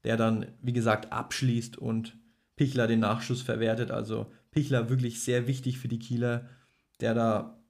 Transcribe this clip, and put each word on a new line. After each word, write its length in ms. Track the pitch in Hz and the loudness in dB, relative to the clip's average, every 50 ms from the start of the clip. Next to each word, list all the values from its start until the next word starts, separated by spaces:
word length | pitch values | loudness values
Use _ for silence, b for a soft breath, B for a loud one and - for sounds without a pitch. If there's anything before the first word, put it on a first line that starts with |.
| _ | _
der 140 | 113 113 | -2 0
dann, 280 | 113 113 113 113 110 - - - - | 2 2 2 2 0 -2 -6 -12 -6
wie 120 | - 123 120 | -4 -2 0
gesagt, 380 | 123 110 113 107 107 - - | 2 4 4 2 2 0 -6
abschließt 640 | - 113 123 - - - 135 127 117 117 113 - - | -6 -8 -6 -6 -4 0 0 2 2 0 -2 -6 -12
und 400 | - - 120 113 113 113 - - b b b b b b b b | -8 -4 -2 -2 -2 -4 -6 -12 b b b b b b b b
Pichler 320 | - 143 131 131 127 117 | 0 0 2 2 2 4
den 120 | 110 113 113 | 4 4 4
Nachschuss 420 | 110 101 110 117 - - 127 123 | 4 2 0 0 0 -2 -4 -2
verwertet. 500 | - - 113 113 113 113 113 113 120 107 | -2 -2 0 0 2 2 2 0 -2 -2
Also 400 | 113 117 110 107 110 113 107 B B B B B | -2 -6 -4 -4 -4 -4 -6 B B B B B
Pichler 380 | - 156 147 127 135 123 113 113 | 0 0 2 2 2 2 2 2
wirklich 320 | 127 127 127 120 113 - | 2 2 2 0 -2 -4
sehr 260 | - - 123 123 123 | -2 0 2 2 2
wichtig 300 | 123 135 131 - 135 127 | 0 -2 -2 -2 -4 -4
für 100 | - - | -2 -4
die 120 | 117 117 113 | -4 -4 -4
Kieler, 500 | - - 123 117 120 120 120 120 123 B B B B B B B B B B _ | -4 -4 -2 0 0 0 0 -2 -6 B B B B B B B B B B _
der 140 | 113 113 113 | -2 0 2
da 480 | 117 117 113 107 104 - - - - _ | 2 2 2 2 0 -2 -6 -14 -20 _